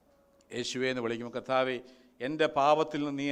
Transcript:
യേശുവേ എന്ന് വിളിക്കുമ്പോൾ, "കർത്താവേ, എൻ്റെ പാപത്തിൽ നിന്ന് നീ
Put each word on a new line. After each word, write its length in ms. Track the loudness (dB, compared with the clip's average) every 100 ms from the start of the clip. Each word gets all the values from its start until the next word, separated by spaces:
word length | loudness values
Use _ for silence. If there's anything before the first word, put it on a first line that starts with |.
| _ _ _ _ _
യേശുവേ 360 | -6 -6 -2 -2
എന്ന് 120 | 0
വിളിക്കുമ്പോൾ, 300 | -2 -4 -6 -8
"കർത്താവേ, 400 | 0 0 2 -2 -8 -20 _ _ -6
എൻ്റെ 200 | 0 2 4
പാപത്തിൽ 420 | 6 6 4 -2
നിന്ന് 180 | -4 -2
നീ 60 | -4